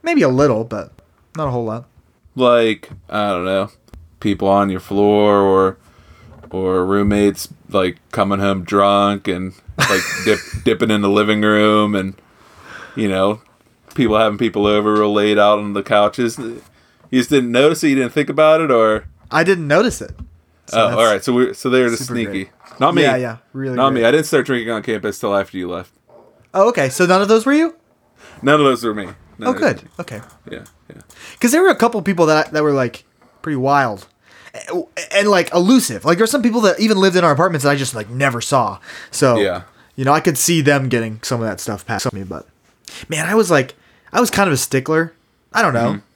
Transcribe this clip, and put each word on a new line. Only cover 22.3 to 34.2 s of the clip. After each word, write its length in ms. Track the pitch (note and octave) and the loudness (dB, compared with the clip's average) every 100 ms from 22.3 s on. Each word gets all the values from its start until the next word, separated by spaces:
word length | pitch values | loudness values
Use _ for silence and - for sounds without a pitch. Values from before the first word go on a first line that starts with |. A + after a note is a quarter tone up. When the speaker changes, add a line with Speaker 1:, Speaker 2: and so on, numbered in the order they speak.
| G2 | -6
Speaker 1:
great. 360 | F#2+ _ - - | -10 _ -20 -2
Speaker 2:
Not 140 | C#3+ | 0
me. 80 | E3+ | 2
Speaker 1:
Yeah, 140 | D3 C3 | 2 0
yeah. 200 | B2 A2+ _ | -4 -10 _
Really 240 | C3+ C3+ B2 | -10 -6 0
Speaker 2:
Not 140 | C3+ | 0
Speaker 1:
great. 100 | C3 | 2
Speaker 2:
me. 40 | A2+ | 2
I 40 | |
didn't 160 | D3 D3+ | 2 2
start 180 | D3+ A#2+ | -2 0
drinking 240 | B2 A2+ | -4 -4
on 100 | A2 | -8
campus 360 | G2+ G#2+ G#2 G2 | -6 -6 -6 -6
till 160 | A2 | -2
after 220 | G2+ F#2+ F#2+ | -2 -2 -8
you 120 | F2+ | -8
left. 220 | F2+ F#2 _ _ - - _ _ | -10 -14 _ _ -20 -20 _ _
Speaker 1:
Oh, 160 | F#3+ G#3 | 2 2
okay. 200 | A#3 C3+ | 2 -2
So 160 | - F3+ | 0 2
none 160 | F#3 | 2
of 60 | G3+ | 4
those 180 | A3 A3+ | 2 4
were 60 | |
you? 200 | D4 E4 - _ _ _ _ - - | 2 0 -4 _ _ _ _ -20 -6
Speaker 2:
None 140 | C3 D3+ | 2 4
of 60 | C#3 | 4
those 180 | A#2+ | 2
were 80 | A#2 | -4
me. 120 | G#2+ F#2 | -6 -10
None 80 | - _ - A3 | -16 _ -8 -6
Speaker 1:
Oh, 20 | |
Speaker 2:
of 80 | B3+ | -2
those 140 | C#4 | -2
Speaker 1:
good. 20 | - | -2
Speaker 2:
were 20 | |
me. 60 | - - | -12 -16
Speaker 1:
Okay. 200 | F3 A2 - _ - | -14 -14 -18 _ -18
Speaker 2:
Yeah, 140 | - - _ _ | -18 -18 _ _
yeah. 140 | - _ - - - | -20 _ -20 -20 -4
Speaker 1:
'Cause 120 | A#3+ | 0
there 100 | D4+ | 4
were 60 | F#4+ | 4
a 80 | C#4+ | 4
couple 240 | A#3 A#3 | 0 0
people 240 | F3 F3 D#3+ | -4 2 2
that, 260 | D#3 D3+ | 2 0
that 100 | D3+ | -2
were, 100 | D3+ | 0
like, 320 | C#3 B2 - _ _ _ _ | 0 -2 -6 _ _ _ _
pretty 140 | - C#3+ | -8 -4
wild. 500 | C3+ C#3+ B2+ G2+ - _ | 0 2 0 -6 -16 _